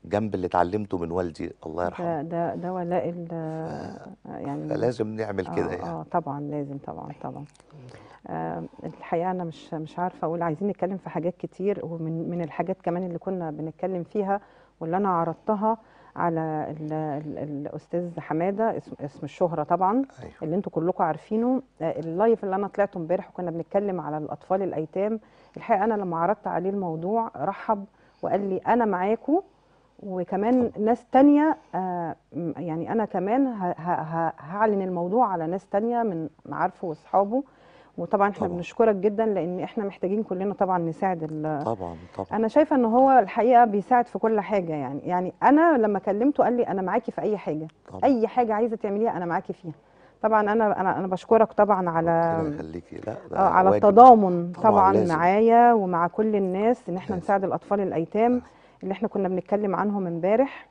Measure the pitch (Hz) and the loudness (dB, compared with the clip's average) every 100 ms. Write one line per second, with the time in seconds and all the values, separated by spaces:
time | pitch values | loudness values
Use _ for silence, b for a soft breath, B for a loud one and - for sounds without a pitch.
0 | 85 101 110 95 90 90 87 104 101 90 | -4 -4 -2 -4 -2 0 0 -2 -4 -6
1 | 82 90 87 76 85 - - 82 87 127 | -4 -4 -4 -6 -12 -10 -10 -4 -4 -4
2 | 175 160 165 170 170 127 175 185 175 180 | -6 -6 -6 -4 -4 -6 -8 -8 -4 -4
3 | 170 175 165 165 160 160 160 151 156 - | -4 -8 -10 -10 -8 -8 -10 -10 -12 -14
4 | - - - - 127 147 156 - 117 117 | -18 -20 -16 -12 -8 -8 -6 -2 -2 -2
5 | 107 110 107 98 92 87 87 90 170 165 | -6 -6 -6 -6 -4 -4 -4 -6 -8 -10
6 | 156 180 147 143 147 147 143 139 - - | -6 -6 -6 -10 -8 -8 -8 -10 -12 -14
7 | - 151 - 131 147 _ _ 151 127 B | -14 -12 -12 -14 -18 _ _ -20 -20 B
8 | B B - 160 165 165 165 - 165 - | B B -12 -8 -8 -8 -12 -14 -16 -14
9 | - 170 185 185 170 - - 160 156 - | -6 -4 -2 -4 -8 -12 -12 -10 -10 -6
10 | 180 - 165 170 170 151 208 - 180 190 | -6 -4 -6 -2 -4 -2 -4 -2 -4 -4
11 | - 170 165 - - - 190 202 160 165 | -8 -6 -6 -6 -14 -6 -4 -4 -6 -8
12 | 160 160 170 175 165 - 175 190 175 175 | -6 -6 -4 -6 -6 -6 -6 -4 -4 -4
13 | 180 170 - 190 165 151 160 - 185 180 | -6 -8 -6 -6 -6 -8 -10 -8 -6 -6
14 | 170 208 196 202 b b b _ 165 180 | -4 -4 -2 -2 b b b _ -4 -2
15 | 202 175 165 160 - 208 220 226 b b | 0 0 -2 -4 -4 0 0 -2 b b
16 | b - 170 165 160 156 - 156 151 156 | b -4 -2 -2 -2 -4 -6 -8 -6 -6
17 | 156 143 151 - 151 143 147 160 _ 170 | -4 -6 -8 -10 -8 -8 -10 -12 _ -6
18 | 175 170 - 156 180 202 226 147 - - | -6 -10 -8 -4 -4 -2 -2 -4 -10 -14
19 | 143 - 147 - 180 160 151 175 185 240 | -14 -12 -14 -2 -2 -2 -2 0 2 0
20 | 269 - 113 - 160 143 190 - 165 - | -4 -10 -20 -10 -4 -4 -4 -4 -4 -2
21 | 170 156 - 220 240 262 - _ 160 - | -2 -2 -4 -2 0 -2 -6 _ -6 -4
22 | 165 165 226 226 202 190 202 - 196 185 | -6 0 2 2 0 -4 -4 -2 -2 -2
23 | 160 185 - - 180 165 160 - 202 185 | -4 -4 -4 -8 -6 -6 -4 -2 -2 -4
24 | 147 151 151 - - 190 185 - 156 185 | -6 -8 -8 -12 -4 -2 -2 -6 -6 -4
25 | 202 220 b b b - - 208 214 214 | -4 -4 b b b -16 -2 0 2 -2
26 | 185 165 170 214 185 170 185 202 180 160 | -2 -2 0 -2 -4 -4 -4 -4 -4 -6
27 | 175 226 226 - 156 196 - 208 196 b | -2 -2 -4 -4 -6 -4 -4 -4 -4 b
28 | b b - 190 202 185 - 240 226 180 | b b -2 -2 -2 -4 0 2 2 0
29 | 190 226 - 339 - _ b b b - | -2 -2 0 0 -2 _ b b b -16
30 | 202 185 175 190 214 254 240 - 214 240 | -8 -6 -4 -2 2 2 0 0 0 0
31 | _ 254 285 285 311 - _ 180 185 175 | _ 6 8 6 4 0 _ -6 -4 -4
32 | 165 - _ - 170 - 165 160 156 220 | -6 -10 _ -8 -8 -6 -6 -6 -2 -2
33 | 208 190 190 247 269 220 180 156 170 151 | -2 -2 0 0 0 -2 -4 -4 -2 -2
34 | 156 165 165 - 143 202 214 196 190 180 | -2 -2 -2 -4 -10 0 0 2 -2 -4
35 | 175 220 226 175 160 185 _ 202 226 240 | -2 0 2 0 -4 -6 _ -2 0 -2
36 | 226 165 160 _ - 147 180 - 180 151 | -2 -4 -8 _ -12 -4 -4 -4 -10 -10
37 | - 185 202 254 294 b b b b - | 0 0 2 -2 -4 b b b b -10
38 | 170 202 202 - 185 175 170 - 226 196 | -2 2 2 0 -4 -4 -8 2 4 4
39 | 202 202 220 196 160 180 151 - 196 - | 0 0 0 0 -2 -4 -6 -6 -6 -4
40 | 185 208 208 180 196 190 185 185 165 160 | -2 -2 -2 -4 -4 0 0 2 -2 -2
41 | 196 175 156 156 156 151 110 110 87 82 | -2 -2 -6 -6 -4 -4 -4 -4 -6 -10
42 | 90 - 98 208 220 285 311 277 226 240 | -14 -12 -6 -2 2 4 4 4 4 6
43 | 269 262 196 233 226 240 240 202 180 247 | 6 6 4 0 6 6 6 2 2 2
44 | 233 196 220 214 185 208 165 151 131 143 | 2 -2 0 0 0 -2 -2 -4 -6 -8
45 | - 180 185 - 208 294 339 277 214 196 | -4 -2 -2 2 4 6 6 4 2 0
46 | 208 202 262 285 220 240 226 190 185 220 | -2 0 2 4 2 2 0 -2 -2 -2
47 | - - 170 202 - 156 156 _ - 95 | -4 -4 -4 -4 -4 -6 -8 _ -16 0
48 | 277 247 214 - 233 214 233 220 208 202 | 2 2 0 0 0 0 -2 -2 -4 -2
49 | 226 - 175 170 - 185 165 151 b b | -2 -2 -2 -4 -4 -12 -12 -16 b b
50 | b b 220 220 208 226 214 185 190 135 | b b 2 2 4 2 2 2 0 0
51 | 190 185 - 226 - - 208 190 180 165 | -2 -6 2 4 4 4 4 4 2 0
52 | 165 165 170 165 156 151 160 170 - - | 2 2 2 0 -2 -6 -10 -12 -12 -12
53 | - 120 - 170 185 165 185 208 208 202 | -10 -10 -6 2 4 6 6 6 8 12
54 | 254 226 190 175 175 175 220 202 190 208 | 12 12 8 2 -2 2 4 6 6 4
55 | 180 160 175 202 226 233 240 226 185 175 | 2 2 4 4 6 8 8 6 2 0
56 | 175 - 220 208 190 185 220 247 - 180 | 0 0 0 0 0 0 0 0 -4 -8
57 | - 185 - 196 190 147 - 202 190 160 | -6 -6 0 0 0 -4 -2 -2 0 -2
58 | 165 208 233 247 B B B B 190 190 | -2 0 2 2 B B B B -8 -4
59 | 214 202 190 180 - 208 208 175 202 202 | -4 -2 -2 -4 -2 -2 0 0 -2 -2
60 | 180 170 175 226 269 - - | -4 -2 2 2 2 -4 -20